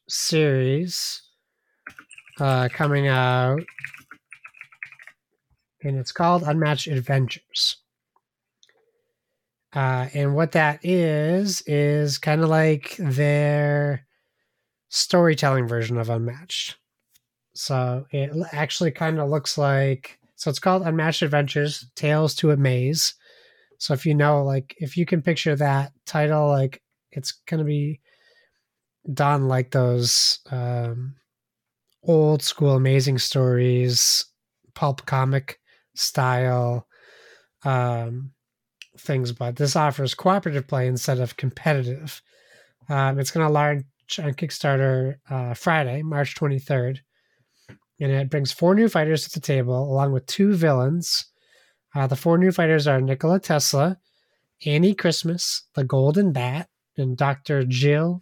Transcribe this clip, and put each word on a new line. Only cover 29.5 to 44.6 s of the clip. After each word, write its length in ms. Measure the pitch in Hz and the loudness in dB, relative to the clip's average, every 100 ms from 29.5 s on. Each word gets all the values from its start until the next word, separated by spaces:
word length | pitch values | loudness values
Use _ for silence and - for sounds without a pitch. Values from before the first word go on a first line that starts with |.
| 131 123 | 0 0
those, 680 | 135 123 123 120 - - - - | 0 2 2 0 0 0 -2 -6
um, 640 | 127 120 120 117 120 131 135 _ _ _ _ _ _ _ _ | -6 -4 -4 -4 -6 -10 -14 _ _ _ _ _ _ _ _
old 380 | 170 160 151 151 | 2 4 4 2
school 320 | - - 143 131 | 0 0 2 4
Amazing 420 | 131 135 135 127 | 4 4 2 0
Stories, 1080 | - 135 127 123 123 123 123 120 - - - _ _ _ _ - | 0 2 2 4 2 2 2 2 2 0 -4 _ _ _ _ -4
pulp 300 | 147 135 - | -2 -2 -2
comic 540 | 131 131 135 139 - _ _ _ - | 0 2 0 -2 -12 _ _ _ -6
style, 920 | - 147 127 127 127 123 120 120 - _ _ - - - _ _ | -4 0 0 2 0 0 0 -4 -8 _ _ -20 -20 -20 _ _
um, 680 | 139 131 123 117 117 123 135 - _ _ _ - - - | -2 0 0 -2 -6 -8 -12 -16 _ _ _ -20 -20 -12
things, 340 | - 135 123 | -4 -2 -2
but 240 | 120 120 123 | -4 -6 -2
this 180 | 143 160 | 0 2
offers 380 | 151 139 131 - | 0 0 -4 0
cooperative 520 | 185 196 175 143 - | 0 0 0 -4 -4
play 200 | 135 127 | -2 -2
instead 320 | 123 - 127 | -2 -2 -2
of 180 | 120 - | -4 -4
competitive. 840 | 131 - 160 139 123 139 156 - _ _ _ - _ _ - | -6 -4 -2 0 -2 -8 -12 -16 _ _ _ -20 _ _ -4
Um, 300 | 139 135 139 | 0 0 0
it's 120 | 131 | -2
gonna 180 | 165 156 | 0 2
launch 340 | 147 147 143 135 _ - - | 2 2 -2 -6 _ -12 -6
on 140 | 147 | -6
Kickstarter, 840 | 131 151 - | -4 -6 -2